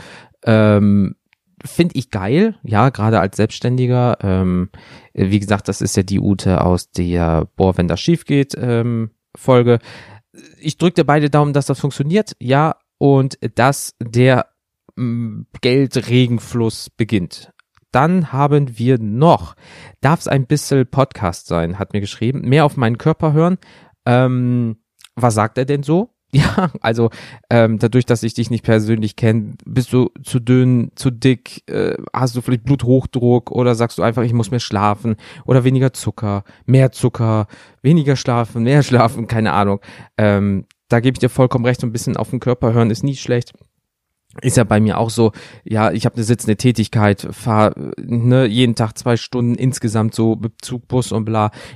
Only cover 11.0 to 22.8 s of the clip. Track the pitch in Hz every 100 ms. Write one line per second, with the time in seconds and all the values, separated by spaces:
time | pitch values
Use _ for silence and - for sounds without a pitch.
11 | 139 151 147 147 147 143 135 139 143 -
12 | 147 196 - - 120 135 156 - _ -
13 | 139 139 131 - 113 - 127 143 - -
14 | 117 117 127 123 - _ _ _ _ -
15 | 123 117 113 107 113 - 123 131 135 131
16 | 113 123 123 120 - 120 113 - - -
17 | 110 104 82 - - _ _ _ _ 127
18 | 160 185 156 131 143 147 139 110 120 127
19 | 110 113 165 139 80 - - - - -
20 | 131 165 - 139 127 151 - 139 127 -
21 | 135 - 92 85 - 85 82 95 98 104
22 | 101 - 113 135 120 143 147 139